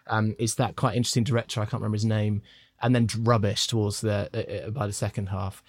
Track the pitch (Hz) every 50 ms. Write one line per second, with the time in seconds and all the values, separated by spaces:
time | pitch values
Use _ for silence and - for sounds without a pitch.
0 | _ - 113 110 110 110 104 - 117 110 - - 127 113 - - - 123 92 123
1 | 120 - - 127 113 147 117 117 117 - - 117 104 107 - 113 - 107 107 104
2 | 107 110 110 107 107 107 104 104 - - - - - _ _ _ - 120 127 120
3 | 117 107 - 110 113 117 120 110 101 101 - - - - 117 110 104 101 101 -
4 | - 107 104 101 101 - - 113 - - - - - 110 107 139 104 104 104 -
5 | 117 101 - - 101 95 98 92 95 95 - - -